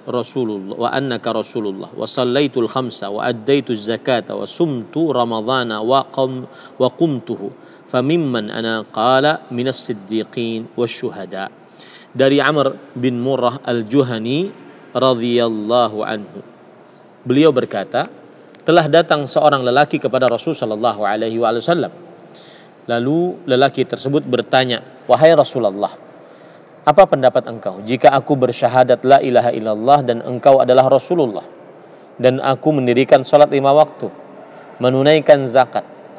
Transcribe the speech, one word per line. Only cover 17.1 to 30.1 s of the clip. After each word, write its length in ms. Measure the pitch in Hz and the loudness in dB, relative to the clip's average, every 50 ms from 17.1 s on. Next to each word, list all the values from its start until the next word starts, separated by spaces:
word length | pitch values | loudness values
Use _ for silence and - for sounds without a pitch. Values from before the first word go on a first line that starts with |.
| - _ - | -20 _ -4
Beliau 320 | 117 127 143 160 160 131 | 0 2 4 4 4 2
berkata, 540 | 127 - - - 101 95 - - 127 165 - - - - - - - - - - - - | 2 -2 -2 -6 -8 -8 -4 -4 -6 -6 -6 -12 -20 -20 -20 -20 -20 -20 -20 -20 -6 -2
telah 240 | - 165 170 156 | 2 2 4 4
datang 400 | 143 151 165 170 156 160 147 143 | 4 2 2 4 2 -2 -2 -2
seorang 360 | 123 - 156 143 147 147 135 123 | -4 -2 2 2 2 2 2 0
lelaki 360 | 123 123 143 147 147 160 147 | 0 2 2 2 0 -2 -4
kepada 280 | 143 123 127 131 131 | -4 -2 -2 0 0
Rasul 280 | 120 117 110 - 165 147 | 0 0 -2 -4 -6 -6
sallallahu 480 | - 131 110 107 107 120 120 104 104 107 | -4 -6 -6 -4 -2 -2 -2 -2 -2 -4
alaihi 360 | 98 107 110 113 113 113 113 | -4 -2 -2 -4 -4 -2 -2
wasallam. 520 | 117 110 117 117 110 160 175 165 117 87 - - - - - - - - - - - - - - - - _ _ - | -2 -2 -2 -2 -2 -2 -2 -2 -2 -6 -10 -16 -20 -20 -20 -20 -20 -20 -20 -20 -20 -20 -20 -20 -20 -20 _ _ -8
Lalu 600 | - 120 120 120 135 156 170 175 180 185 - - | -4 -4 -2 -2 0 0 0 -2 -4 -6 -8 -4
lelaki 400 | 135 127 127 139 131 - 135 123 | -2 2 2 2 0 0 -4 -4
tersebut 400 | - 120 107 - 135 143 143 - | -4 -6 -6 -4 -2 -2 -2 -2
bertanya, 560 | 127 123 120 110 - - 131 131 123 117 113 - - - - - | -2 -2 -2 -2 0 0 0 0 0 -4 -6 -8 -16 -20 -12 0
"Wahai 240 | - 123 110 156 160 165 | 2 4 6 6 6 6
Rasulullah, 560 | 147 135 - - 131 113 98 95 101 104 - - - - - - - - - - - - - - - - - - - - | 6 4 2 -2 -2 -2 -2 -2 -2 -6 -6 -6 -14 -20 -20 -20 -20 -20 -20 -20 -20 -20 -20 -20 -20 -20 -20 -20 -2 0
apa 200 | 151 147 202 190 | 4 6 6 6
pendapat 400 | - 160 139 131 123 - 127 - | 6 4 2 2 2 2 0 -4
engkau 320 | 120 117 107 - 101 92 98 104 | -4 -12 -10 -10 -10 -10 -8 -6
jika 280 | 110 127 131 - 147 | -6 -2 2 4 4
aku 240 | 139 135 127 - 147 | 4 4 0 -2 0
bersyahadat 680 | 131 127 123 120 - 131 120 123 127 127 117 123 - - | 0 0 -2 0 -2 -2 2 2 2 4 4 2 2 4
la 160 | 131 139 135 139 | 4 4 4 4
ilaha 280 | 131 120 120 120 120 117 | 2 2 2 2 2 -2
illallah 440 | 117 110 110 107 107 113 131 143 147 131 | -2 -4 -4 -4 -2 2 4 4 4 4
dan 160 | 123 | -2